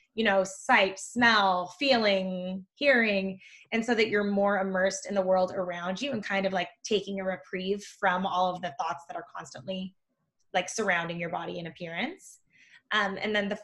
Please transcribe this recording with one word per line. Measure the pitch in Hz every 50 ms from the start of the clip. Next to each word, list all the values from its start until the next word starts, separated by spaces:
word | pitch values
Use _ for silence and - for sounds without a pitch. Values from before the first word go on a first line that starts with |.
| _ _ -
you | 214 220
know, | 208 196 196 185
sight, | 185 - - - - 254 220 196 190 190 -
smell, | - - - 233 247 233 220 208 196 190 185 180 180 - - -
feeling, | 285 269 254 233 220 208 196 190 190 185 185 180 180 185 185 190 185 _ _
hearing, | - 285 285 262 240 226 214 202 196 190 190 190 190 - - - - - -
and | 233 226 226
so | 254 240
that | 214 220 220
you're | 208 208 202
more | 202 202 196 202 202 202 190
immersed | 190 196 190 185 190 196 190 - - -
in | 202
the | 196
world | 185 185 185 185 185 185 196
around | 196 180 180 170 175 175 180 190 185
you | 262 285
and | 254 214 202
kind | - 202 196 196
of, | 190
like, | 190 180 175 - - _ -
taking | - 220 190 - 196 202 196
a | 190
reprieve | 190 185 180 - - - 185 185 190 202 202 202 - - -
from | 208 190 180 185 196
all | 185 175 180 185 180 175
of | 175
the | 180 175 - -
thoughts | 170 165 175 - - -
that | 180
are | 170 160 - -
constantly, | 180 160 - - - - 190 190 185 190 185 _ _ _ _ _ _ _ _ _ _ _ _ -
like, | 185 180 -
surrounding | - 220 220 196 180 170 170 170 170 170
your | 170 165
body | 175 170 170 170 175 175
and | 165 165
appearance. | 165 - 175 165 165 175 226 302 381 - - - - _ _ _ _ _ _ _ - - _ -
Um, | - 214 202 196 196 -
and | - 214 208
then | 208 202 202
the | 202 202